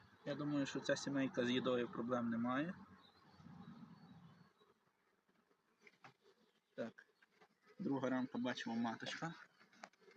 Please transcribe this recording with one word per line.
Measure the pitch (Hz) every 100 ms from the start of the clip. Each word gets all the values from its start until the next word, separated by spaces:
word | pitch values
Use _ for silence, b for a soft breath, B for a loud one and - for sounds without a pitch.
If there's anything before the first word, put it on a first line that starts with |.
| - -
Я | 147
думаю, | 139 147 147 135
що | 135
ця | 131 143
сімейка | - 139 135 - 123
з |
їдою | 123 123 123 117
проблем | - 120 123 117
немає. | 113 120 127 170 - - - - - - - - - - - - - - - - - - _ - _ _ _ _ _ _ _ _ _ _ _ - - - - - _ _ _ _
Так, | - 117 - - _ _ _ - _ - -
друга | 185 135 127
рамка, | 127 127 120
бачимо, | 123 120 120 113
маточка. | 117 113 - - 165 165 - _ - - - _ -